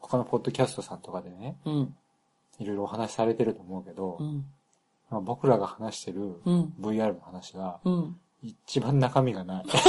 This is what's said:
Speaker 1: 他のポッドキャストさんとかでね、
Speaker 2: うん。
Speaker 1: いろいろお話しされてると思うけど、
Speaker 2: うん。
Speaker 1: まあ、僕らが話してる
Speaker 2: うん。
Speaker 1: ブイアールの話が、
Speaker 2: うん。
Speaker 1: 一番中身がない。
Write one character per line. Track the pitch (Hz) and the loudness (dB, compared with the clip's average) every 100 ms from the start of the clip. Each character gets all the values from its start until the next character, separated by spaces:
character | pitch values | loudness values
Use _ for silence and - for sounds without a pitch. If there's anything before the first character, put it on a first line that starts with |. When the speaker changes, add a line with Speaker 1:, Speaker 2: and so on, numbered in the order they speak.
Speaker 1:
他 | - 127 | -2 -2
の | |
ポ | 117 120 | 0 0
ッ | |
ド | 120 | 0
キ | - | 2
ャ | 127 | 0
ス | - | 0
ト | |
さ | - 92 | -10 -12
ん | |
と | - | -10
か | 90 | -10
で | 90 | -10
ね、 | 90 120 - | -10 -10 -8
Speaker 2:
う | 160 | -2
ん。 | 151 131 - _ _ _ _ _ - | 0 -2 -6 _ _ _ _ _ -10
Speaker 1:
い | 101 | -6
ろ | |
い | 101 | -4
ろ | |
お | 101 | -4
話 | 110 110 | -4 -4
し | |
さ | - | 2
れ | 113 | 2
て | 113 | 4
る | 113 | 2
と | - | 0
思 | 90 95 | -6 -10
う | |
け | 92 | -10
ど、 | 85 95 85 | -8 -6 -4
Speaker 2:
う | |
ん。 | 151 147 139 - _ _ _ _ - | -6 -6 -8 -14 _ _ _ _ -8
Speaker 1:
ま | 110 | -6
あ、 | |
僕 | 95 123 135 | -4 2 4
ら | 113 | 4
が | 98 | 2
話 | - 110 - | -4 -8 -8
し | |
て | - | -8
る | 92 101 87 | -6 -6 -4
Speaker 2:
う | 175 | 2
ん。 | 175 156 - | 2 2 -2
Speaker 1:
ブ | 104 | -2
イ | 110 | 2
ア | 110 | 0
ー | |
ル | |
の | - | -2
話 | - 92 - | -8 -14 -12
が、 | 92 95 87 | -8 -8 -4
Speaker 2:
う | 180 | 0
ん。 | 175 156 175 _ _ | 0 0 -6 _ _
Speaker 1:
一 | 113 - - 135 | -16 -16 -4 -2
番 | 117 139 | 2 4
中 | 131 135 | 4 4
身 | 131 | 2
が | 95 | 0
な | 92 95 | -4 -6
い。 | - - | 0 8